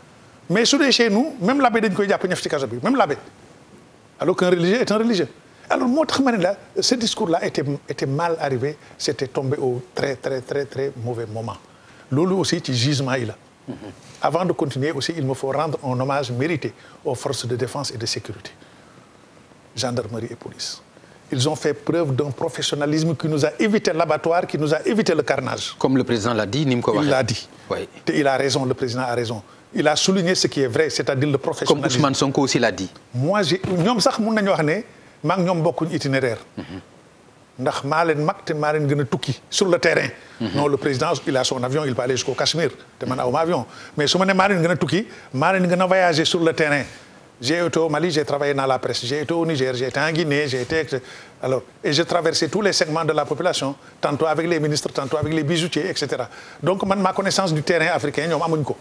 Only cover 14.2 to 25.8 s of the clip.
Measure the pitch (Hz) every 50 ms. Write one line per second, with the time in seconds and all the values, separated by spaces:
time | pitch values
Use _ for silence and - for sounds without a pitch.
14.2 | - 143 147 170 185 175 170 - 165 139 - 131 135 156 160 139 - - 170 165
15.2 | 135 131 135 - - 135 131 139 160 156 143 - - 131 127 123 131 139 139 143
16.2 | 139 113 123 120 139 170 170 139 - 113 - - - - - - - 151 123 -
17.2 | - 139 131 - - 120 123 117 127 117 - 147 139 - - 110 113 - - -
18.2 | - - 95 - - - - - - - - - - - - - - - - -
19.2 | - - - - - - - - - - - 117 131 123 120 123 107 104 117 110
20.2 | 113 - - - - - - - - - - - - - - - - - - -
21.2 | - - - 131 127 151 156 - - 151 135 - - - 156 170 170 139 131 123
22.2 | 147 143 123 - 165 160 - - 139 - 151 143 147 151 151 160 160 170 156 -
23.2 | - 151 156 143 151 147 - - 233 214 208 208 - 196 160 160 170 156 156 147
24.2 | - 165 165 180 180 - - 143 156 143 156 156 - - 233 208 196 175 165 151
25.2 | 131 - 139 135 131 113 113 107 - - - -